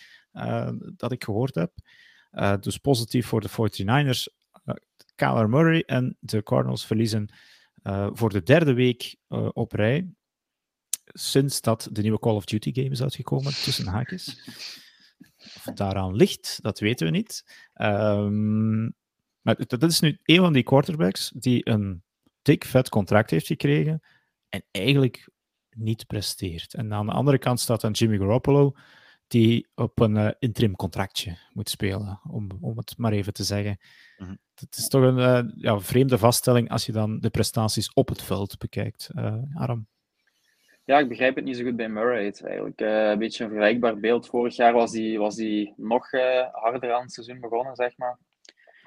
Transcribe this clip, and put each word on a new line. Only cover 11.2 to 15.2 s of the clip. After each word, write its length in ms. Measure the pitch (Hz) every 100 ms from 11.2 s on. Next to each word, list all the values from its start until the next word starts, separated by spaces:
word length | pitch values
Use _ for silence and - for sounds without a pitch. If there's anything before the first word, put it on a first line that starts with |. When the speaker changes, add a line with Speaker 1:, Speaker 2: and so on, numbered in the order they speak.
| - 139 139 -
Speaker 1:
dat 260 | - 113 -
de 100 | 104
nieuwe 180 | 107 107
Call 160 | 117 107
of 100 | -
Duty 280 | 107 143
game 160 | 123 135
is 120 | 131
uitgekomen, 500 | 135 - - 139 139 139
tussen 240 | - 123 90
haakjes. 380 | 101 131 185 -
Speaker 2:
<laughs> 580 | 127 - - - - - _ _ _